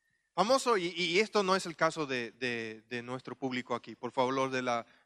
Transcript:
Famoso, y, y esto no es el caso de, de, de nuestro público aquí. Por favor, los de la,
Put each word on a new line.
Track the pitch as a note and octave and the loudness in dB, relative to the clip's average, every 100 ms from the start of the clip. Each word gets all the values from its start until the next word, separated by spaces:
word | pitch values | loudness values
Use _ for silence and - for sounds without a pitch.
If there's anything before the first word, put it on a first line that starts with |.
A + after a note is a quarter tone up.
| _ _ _ | _ _ _
Famoso, | - G3+ C4 B3+ A3 | 2 4 4 4 2
y, | F3 | 0
y | E3+ F3 F3 | -2 2 2
esto | G#3+ G#3+ | 2 2
no | F#3+ F#3+ | 2 2
es | F3+ | 0
el | D#3 | 0
caso | D#3+ D#3+ D3 | 0 0 -4
de, | B2+ A#2 | -4 -4
de, | - B2+ A#2 A2+ A2 A2 | -4 -4 -4 -6 -10 -10
de | B2 | -10
nuestro | A#2+ B2+ B2+ B2 | -6 -10 -10 -6
público | C3+ B2+ - A#2+ | -4 -4 -4 -6
aquí. | - A2 | -6 -10
Por | B2 | -8
favor, | - B2+ | 0 2
los | C3+ C3+ | 2 0
de | B2+ | 0
la, | B2+ A#2+ A2+ _ | 0 -2 -4 _